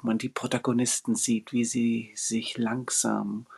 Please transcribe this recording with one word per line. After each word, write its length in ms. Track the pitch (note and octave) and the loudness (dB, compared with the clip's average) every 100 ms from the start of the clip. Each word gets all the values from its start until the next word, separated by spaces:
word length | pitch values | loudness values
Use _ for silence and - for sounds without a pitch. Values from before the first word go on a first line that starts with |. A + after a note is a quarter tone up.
man 140 | A#2 A2+ | 0 0
die 100 | B2+ | 0
Protagonisten 880 | - - B2+ - A#2+ B2 - - A2+ | -4 -2 0 2 2 2 0 0 0
sieht, 380 | - A2+ - | 2 0 0
wie 100 | A#2+ | 0
sie 480 | A#2 B2 A#2 A2+ A2+ - | 0 2 2 0 -4 -6
sich 420 | - A2+ - - | -2 -2 -2 -2
langsam 880 | A2+ B2+ B2 - A2+ G#2+ G#2 G#2+ A#2 | -2 -2 -2 0 2 0 0 -4 -8